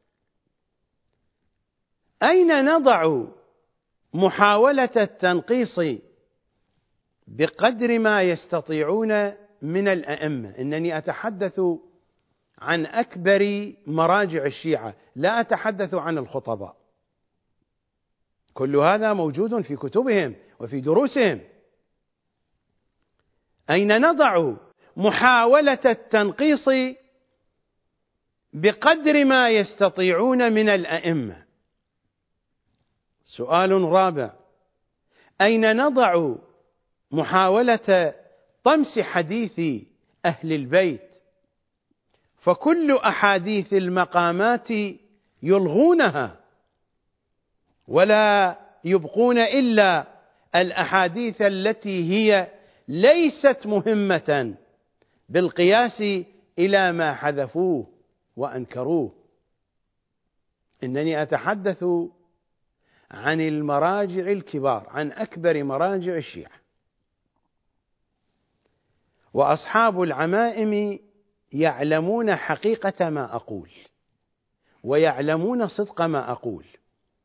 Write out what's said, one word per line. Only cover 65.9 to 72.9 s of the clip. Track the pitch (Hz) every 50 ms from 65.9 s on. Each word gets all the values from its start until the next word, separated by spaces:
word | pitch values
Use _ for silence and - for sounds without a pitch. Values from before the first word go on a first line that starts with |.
| 202 190 170 185 180
الشيعة، | 165 131 - - 87 - - _ _ _ _ _ _ _ _ _ _ _ _ _ _ _ _ _ _ _ _ _ _ _ _ _ _ _ _ _ _ _ _ _ _ _ _ _ _ _ _ _ _ _ _ _ _ _ _ _ _ _ _ _ _ _ _ -
وأصحاب | 135 139 143 151 156 - - - 214 233 226 196 180
العمائم | 180 165 139 131 160 165 185 214 233 233 208 220 214 214 208 208 208 208 202 - _ _ _ _ _ _ _ _ _ _
يعلمون | - 139 160 160 131 120 143 151 156 156 165 180 214 233 233 214 185
حقيقة | 156 - - 160 - - 214 226 - - 196